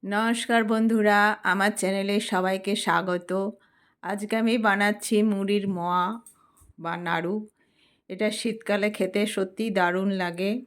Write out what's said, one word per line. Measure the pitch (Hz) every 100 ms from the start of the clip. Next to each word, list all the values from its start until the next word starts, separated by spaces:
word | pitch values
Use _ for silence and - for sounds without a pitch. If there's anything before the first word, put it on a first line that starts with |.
নমস্কার | 196 202 226 233 - 233
বন্ধুরা, | 220 226 226 226 208 208 208 208
আমার | - 185 202 214
চ্যানেলে | 185 196 196 202
সবাইকে | 226 190 185 190 190 196
স্বাগত। | - 170 185 180 175 185 196 - _ _ _ _
আজকে | 175 202 208 226
আমি | 226 233
বানাচ্ছি | 220 196 202 208 - 214
মুড়ির | 220 202 196 202 196
মোয়া | 185 175 180 180 226 - _ _ _ _ -
বা | 165 170
নাড়ু। | 175 170 170 214 214 _ _ _ _ _ _
এটা | 190 214
শীতকালে | 214 240 220 - 208 208
খেতে | 208 185 202 208
সত্যিই | 208 190 - 226
দারুণ | 190 175 180 196
লাগে। | 190 180 170 196 233